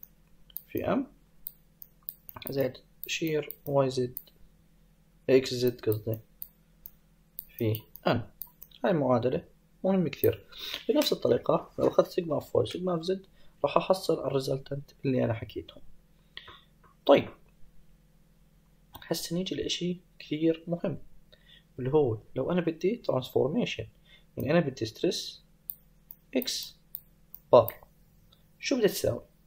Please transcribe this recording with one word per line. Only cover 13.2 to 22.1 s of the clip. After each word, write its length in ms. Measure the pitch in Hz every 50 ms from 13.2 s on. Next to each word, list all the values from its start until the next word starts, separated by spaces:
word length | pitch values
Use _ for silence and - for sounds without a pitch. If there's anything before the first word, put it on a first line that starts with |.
| - - - - - - - - -
راح 140 | - - 170
أحصل 500 | 170 - 190 185 - - 165 - - 131
ال 140 | 135 139
resultant 520 | 135 139 139 135 139 - 139 143 143 - - _ -
اللي 200 | 135 131 127 123
أنا 80 | 117 113
حكيتهم. 480 | 110 - 110 - - - - - - - - - - - _ - - - _ _ - - - - - - _ _ _ _ - _ _ _
طيب 240 | - - - - 107 - - - - - _ - - - - - - - _ _ _ _ _ _ _ _ _ - _ _ _ _ _ _ _ _ _ _
هسه 420 | - - - 165 165 - - 165
نيجي 200 | 175 185 - 147
لإشي 420 | 139 - - - - 170 175 180 175 - _ _ _
كثير 440 | - - 151 151 160 160 160 - - -
مهم، 300 | 170 170 - 196 139 - - - - - - - - _ _ - - - _ _ _ -
اللي 140 | 127 127 139
هو 240 | 156 147 123